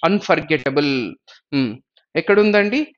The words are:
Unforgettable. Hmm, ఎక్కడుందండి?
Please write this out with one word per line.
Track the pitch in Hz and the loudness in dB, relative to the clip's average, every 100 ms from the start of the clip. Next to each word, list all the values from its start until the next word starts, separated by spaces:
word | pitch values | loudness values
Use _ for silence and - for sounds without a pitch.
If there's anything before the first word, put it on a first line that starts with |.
| 165 | 0
Unforgettable. | 202 - 165 147 156 139 135 147 135 107 - _ - _ 143 | -2 0 -2 0 -2 0 -2 0 -2 -4 -10 _ -20 _ -2
Hmm, | 127 113 _ _ _ 156 | -2 -4 _ _ _ -6
ఎక్కడుందండి? | 170 202 208 208 208 247 302 | 0 2 4 2 2 -2 -4